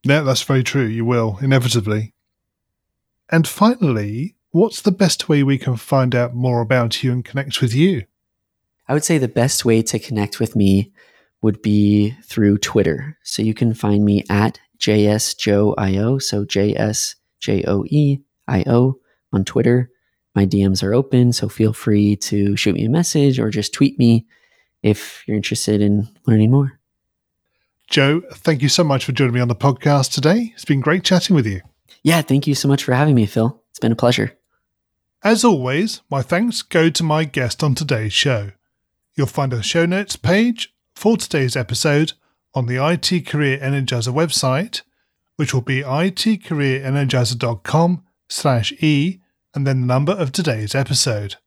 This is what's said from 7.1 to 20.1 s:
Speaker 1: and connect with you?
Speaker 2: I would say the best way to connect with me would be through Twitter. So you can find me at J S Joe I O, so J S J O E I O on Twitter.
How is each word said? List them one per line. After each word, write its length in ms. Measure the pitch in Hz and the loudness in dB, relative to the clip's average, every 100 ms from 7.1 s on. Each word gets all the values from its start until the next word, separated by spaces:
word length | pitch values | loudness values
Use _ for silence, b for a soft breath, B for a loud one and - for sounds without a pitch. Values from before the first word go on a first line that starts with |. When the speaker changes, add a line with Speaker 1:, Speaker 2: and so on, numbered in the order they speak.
Speaker 1:
and 140 | 123 117 | -2 -4
connect 360 | 139 139 - | -8 -6 -2
with 120 | 123 | -2
you? 300 | 123 175 160 95 _ _ _ _ _ _ _ - | 2 2 2 -6 _ _ _ _ _ _ _ -4
Speaker 2:
I 60 | |
would 100 | 143 | -2
say 140 | - 160 | 2 0
the 100 | 123 | 0
best 380 | 120 123 - 123 | 0 0 0 2
way 160 | 113 | 2
to 180 | 113 110 | 2 -4
connect 400 | - 110 101 - | -4 -4 -4 -4
with 160 | 113 110 | -4 2
me 380 | 98 95 101 b b b b b | 4 4 0 b b b b b
would 200 | 110 98 | -2 -2
be 540 | 107 104 101 104 104 123 | 0 2 4 4 0 -4
through 360 | - - 104 104 | -10 0 2 2
Twitter. 580 | - 113 95 73 143 156 | 0 0 0 -2 -6 -14
So 180 | - - | -12 -4
you 120 | 110 | -4
can 200 | 107 117 | 0 -2
find 320 | 110 104 104 104 | 0 0 2 2
me 180 | 101 - | 2 0
at 320 | 101 110 - _ _ | 0 0 -2 _ _
J 300 | - 107 104 | 0 2 4
S 260 | 107 - | 2 -2
Joe 420 | - 107 101 104 - | -4 0 2 2 0
I 200 | 98 95 | -2 0
O, 220 | 110 135 | 0 -2
so 260 | - 104 101 | -2 -6 -4
J 280 | 98 104 - | -2 0 0
S 400 | 107 - - - _ _ | -2 -2 -6 -10 _ _
J 260 | - 101 - | -4 -2 0
O 160 | 98 - | -2 0
E 300 | 147 147 139 _ _ - | 0 2 0 _ _ -4
I 160 | 95 139 | -2 2
O 340 | 120 127 131 _ _ _ | 2 2 -2 _ _ _
on 100 | 98 | -4
Twitter. 480 | 95 - 120 123 123 _ _ | -2 0 2 2 0 _ _